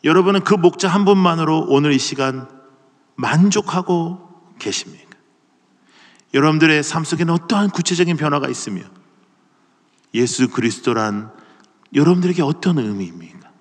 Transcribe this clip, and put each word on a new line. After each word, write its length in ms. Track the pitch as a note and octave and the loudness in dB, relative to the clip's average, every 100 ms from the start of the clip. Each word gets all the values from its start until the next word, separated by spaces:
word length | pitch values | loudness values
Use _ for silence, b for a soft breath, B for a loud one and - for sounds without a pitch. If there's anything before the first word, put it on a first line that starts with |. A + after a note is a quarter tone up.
여러분은 380 | D#3 E3+ F#3 G3+ | 2 2 4 0
그 120 | - | 2
목자 360 | G3+ E3+ - F#3+ | 4 4 2 -2
한 160 | F#3+ G3+ | 2 4
분만으로 600 | G3 F3+ E3 D#3 D#3+ B2+ | 4 4 0 0 0 2
오늘 240 | C#3 D3 | 2 2
이 40 | C3+ | 0
시간 500 | - C3+ C3+ C3 B2 - - _ _ _ _ - | -2 -4 -4 -4 -12 -20 -20 _ _ _ _ -8
만족하고 1400 | G#2+ D3+ G3 G3+ - F3+ F3+ F3 E3 F3+ - - _ - | -2 2 4 2 -2 -6 -2 -2 -2 -8 -16 -20 _ -12
계십니까? 440 | G#2 F#2+ - D2+ _ - _ _ _ _ _ _ b b b b b | -8 -8 -10 -20 _ -20 _ _ _ _ _ _ b b b b b
여러분들의 500 | C3+ D3+ D#3 D#3+ D3+ | 2 2 4 4 4
삶 200 | C#3 E3 | 0 -6
속에는 300 | D#3 D#3+ E3+ | -4 -2 0
어떠한 360 | E3+ E3+ G#3 G3+ | -2 0 0 0
구체적인 480 | - E3+ F3 F3 D#3+ | -2 -4 0 0 0
변화가 320 | D3+ C#3+ C3+ | -2 -2 -4
있으며 320 | A#2+ - F#2 - - _ _ _ _ _ _ _ _ _ _ _ | -6 -8 -10 -12 -20 _ _ _ _ _ _ _ _ _ _ _
예수 360 | A2+ B2 - B2+ | -2 -2 0 -2
그리스도란 800 | - A#2 - - A2+ G#2+ G#2 A2 b b b b b _ C#3 | 0 -2 -2 -2 -2 -2 -4 -8 b b b b b _ 0
여러분들에게 460 | D#3 F3+ F3+ F3 | 2 2 0 0
어떤 380 | C#3+ D3+ F#3+ D#3+ | -2 -2 -2 0
의미입니까? 720 | A2 G2+ F2+ E2+ E2 - - _ | -2 -6 -8 -12 -20 -20 -20 _